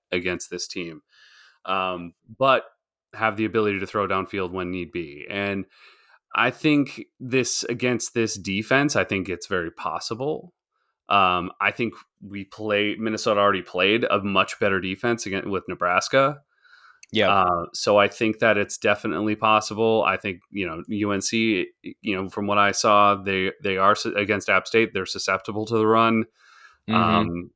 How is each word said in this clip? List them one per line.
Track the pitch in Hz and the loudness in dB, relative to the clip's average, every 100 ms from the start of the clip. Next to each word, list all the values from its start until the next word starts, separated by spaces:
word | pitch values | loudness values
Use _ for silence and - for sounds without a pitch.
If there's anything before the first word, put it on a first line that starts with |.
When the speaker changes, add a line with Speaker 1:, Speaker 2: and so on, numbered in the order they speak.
| _ | _
Speaker 1:
against | 92 90 87 - | -4 -2 -6 -6
this | 90 - | -10 -10
team. | 98 85 78 _ _ _ _ _ _ | -10 -10 -12 _ _ _ _ _ _
Um, | 92 95 92 87 85 - - 110 | -6 -4 -4 -6 -10 -16 -14 0
but | 135 123 - _ _ _ _ | 2 2 0 _ _ _ _
have | - 113 104 | -2 0 0
the | 107 | 0
ability | 113 104 98 | 2 2 0
to | 95 | -2
throw | 107 98 | -2 0
downfield | 95 92 98 90 | -2 -2 -4 -4
when | 92 90 | -4 -4
need | 92 85 | -4 -6
be. | 87 78 73 - | -8 -8 -12 -10
And | 98 101 98 92 _ - _ _ _ _ | -6 -4 -4 -6 _ -20 _ _ _ _
I | - 123 | 0 0
think | - 156 147 131 - - - | 2 2 2 0 -6 -16 -14
this, | 123 131 117 - | -2 0 0 -2
against | - 120 123 117 - | -4 -2 -2 -2 -2
this | 120 110 101 | -2 -2 -2
defense, | 95 98 - 135 143 | -4 -2 0 2 2
I | 110 | 0
think | 92 98 90 | 0 -2 -4
it's | 87 - | -8 -4
very | 92 82 | -4 -4
possible. | - 85 78 - 113 139 - 180 _ _ _ _ _ - | -6 -6 -6 -6 -6 -6 -6 -10 _ _ _ _ _ 0
Um, | 101 92 90 87 - | 2 4 2 -2 -2
I | 101 | -2
think | - 117 - - _ | 0 -4 -6 -18 _
we | 98 101 | -16 -14
play, | 95 - 107 101 104 101 | -14 -10 -2 0 0 -2
Minnesota | 110 107 120 101 | -4 -2 0 2
already | 101 95 | 2 2
played | - 90 95 113 | -4 0 2 2
a | - 101 | 2 0
much | 101 95 98 - | 0 0 0 0
better | 104 95 | 0 0
defense | 95 95 120 117 101 | -2 -4 -2 -2 -4
against, | 95 - | -6 -4
with | 95 - | -6 -6
Nebraska. | 90 90 92 - 135 139 143 _ _ _ - - _ - | -4 0 0 2 2 2 -2 _ _ _ -20 -20 _ -6
Speaker 2:
Yeah. | 110 98 | 0 4
Speaker 1:
Uh, | 98 90 87 85 | 4 4 0 -4
so | - 113 104 | -4 2 4
I | 101 | 4
think | - 113 - | 2 -2 2
that | 113 101 | 2 2
it's | 101 - | 0 -2
definitely | 107 104 110 82 107 | 0 0 -2 -2 -2
possible. | 107 110 107 - 107 113 110 95 | 0 2 2 2 0 2 2 2
I | 95 | 0
think, | 104 87 _ | -4 -8 _
you | 101 | -8
know, | 87 82 - | -6 -6 -6
U | 104 104 | -4 -2
N | 98 | -2
C, | - 113 113 95 - _ | -2 0 2 0 -2 _
you | 98 - 113 | -18 -10 -4
know, | 95 95 | -4 -4
from | 107 101 | -4 0
what | 101 | 2
I | 101 | 2
saw, | - 113 104 101 98 | 2 4 6 6 4
they, | 95 95 95 - | 0 0 -2 -2
they | 101 95 | -2 2
are | 98 107 | 4 2
su-, | 117 | 0
against | 101 104 101 - | 0 0 0 2
App | 95 - | 0 2
State, | 113 110 | 2 2
they're | 101 92 | 0 -6
susceptible | 98 - 95 - 104 110 | -4 -2 -2 -2 -6 -2
to | 113 | 2
the | 110 | 4
run. | 113 113 113 110 _ _ - - _ - | 4 4 2 -2 _ _ -20 -20 _ -2
Speaker 2:
Mm-hmm. | |
Speaker 1:
Um, | 98 87 85 85 87 - | 2 4 2 0 -4 -10